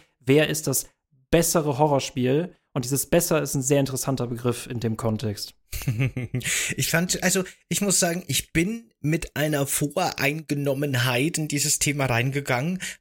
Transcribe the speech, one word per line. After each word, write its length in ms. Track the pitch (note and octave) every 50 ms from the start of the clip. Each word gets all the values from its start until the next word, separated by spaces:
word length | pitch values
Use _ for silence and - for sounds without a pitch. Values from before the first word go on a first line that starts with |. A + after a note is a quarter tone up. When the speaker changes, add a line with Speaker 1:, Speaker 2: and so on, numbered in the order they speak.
| - _ _ _
Speaker 1:
Wer 300 | _ C3 C#3 D3+ D#3 -
ist 180 | D3 D3+ -
das 220 | C#3+ C3 - - - _ _ _ _ _ _ _ _
bessere 480 | - E3 E3 - - F3 D3 D3+ C3 B2+
Horrorspiel? 760 | D3+ D3+ C#3+ C3+ B2+ - - B2+ B2 B2+ C3+ D3+ F3 F3+ - _ _ _
Und 120 | - C#3 B2
dieses 220 | B2 C#3 C3+ -
besser 360 | - - F3 E3 - E3 D3+
ist 120 | C#3+ C#3 -
ein 80 | C#3+
sehr 180 | B2+ C#3 D3 C#3+
interessanter 480 | C3+ C3+ C3 B2+ - - C3+ A#2+ B2 A#2+
Begriff 400 | B2+ A2+ A#2+ B2 A#2+ - - -
in 100 | B2 A#2
dem 160 | A#2 A2+ A2
Kontext. 580 | - - A2+ A2 G#2 - G#2+ G2+ - - - - _ _ _ - - -
Speaker 2:
<laughs> 100 | - A2 A2 C3+ B2 - B2+ B2 - - B2+ - - - - - - -
Ich 140 | - B2 -
fand, 320 | - E3 F3+ F3+ - - -
also 180 | F3+ F#3+ F#3+ F3+ - - _ _ -
ich 120 | F3 -
muss 180 | G#3 G3+ E3 -
sagen, 240 | F#3 E3+ E3+ F3+ - -
ich 240 | C3 - - -
bin 380 | - D#3+ E3+ G3+ A3+ A#3 A#3 _ _ _
mit 340 | - D3 D#3+ D#3+ - - -
einer 320 | C#3 D3 D#3 D3+ C#3 C#3
Voreingenommenheit 1700 | - - - D3 C#3+ - G3 F3 D3+ - - - C#3 D3 D#3+ D#3 - D3 C#3+ C#3 C#3 C3 C3+ D3 D3 C3 A#2+ A#2+ C3 B2 B2 C#3 E3 - D#3+
in 100 | D#3 C#3+
dieses 320 | C#3+ C#3+ C3 D3+ - -
Thema 260 | - D3+ C#3 D3 C3+
reingegangen, 760 | B2 A#2+ A#2 A#2+ C3+ C3 C#3+ C#3 - C3 A#2+ C3+ E3+ F#3 F#3 - - - -